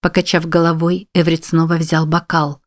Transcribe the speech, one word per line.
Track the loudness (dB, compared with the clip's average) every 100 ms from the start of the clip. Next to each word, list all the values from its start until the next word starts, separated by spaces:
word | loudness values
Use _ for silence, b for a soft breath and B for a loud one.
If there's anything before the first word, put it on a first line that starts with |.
Покачав | 0 0 0 -2 0
головой, | 2 2 2 0 -2 -2
Эврит | 0 0 0 0
снова | 0 2 0
взял | 0 0 0
бокал. | -2 0 -2 -2 -6